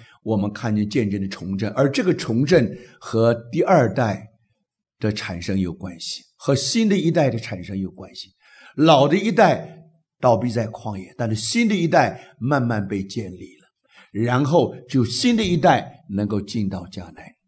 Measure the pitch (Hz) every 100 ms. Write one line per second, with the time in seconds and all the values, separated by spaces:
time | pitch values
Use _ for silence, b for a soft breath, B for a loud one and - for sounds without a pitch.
0 | B B - 107 101 101 117 104 104 131
1 | 104 98 95 - 90 98 107 117 139 190
2 | 185 - - 113 131 170 104 B B B
3 | - 113 117 113 - 160 185 175 120 -
4 | 113 95 - _ _ _ _ _ _ -
5 | 107 104 - 87 87 95 90 85 92 85
6 | - - _ _ - 139 - 233 220 180
7 | 160 170 139 113 - 92 85 98 92 -
8 | - - - _ b b b - 160 143
9 | 139 185 208 190 190 - - - - _
10 | _ - 127 110 120 117 110 - 110 98
11 | 92 - 117 107 - 233 233 202 165 160
12 | 117 87 - - 120 143 120 110 98 101
13 | 95 - 95 92 - _ _ _ _ b
14 | b 101 117 123 143 165 117 B - 135
15 | 110 - 240 226 202 170 170 127 73 -
16 | - 98 104 104 101 117 98 92 87 92
17 | 90 - - _